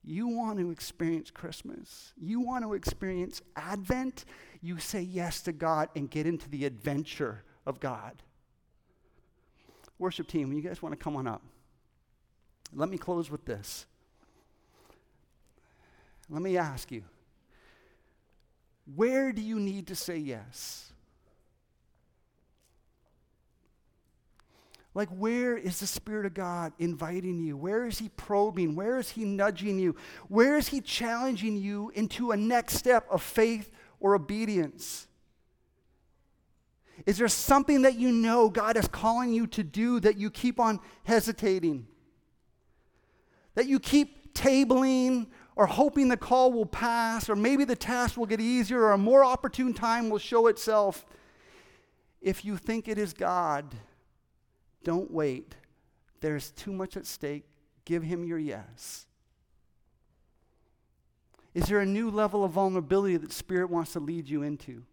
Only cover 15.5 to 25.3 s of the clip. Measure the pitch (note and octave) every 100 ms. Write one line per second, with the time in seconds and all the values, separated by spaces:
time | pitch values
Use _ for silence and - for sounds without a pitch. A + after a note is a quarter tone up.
15.5 | _ _ _ _ _ _ _ - D3+ F#3+
16.5 | F3+ D#3 B2+ - A#2 F#2 _ _ _ _
17.5 | _ _ _ _ _ _ _ _ _ _
18.5 | _ _ _ - C#3 A#3 C4 C4+ G#3+ G#3+
19.5 | A3+ G3 G3 E3+ F#3 - E3 D3 A2+ A#2
20.5 | - - - - - _ _ _ _ _
21.5 | _ _ _ _ _ _ _ _ _ _
22.5 | _ _ _ _ _ _ _ _ _ _
23.5 | _ _ _ _ _ _ _ _ _ _
24.5 | _ _ - _ F#3+ G3+ F#3 A3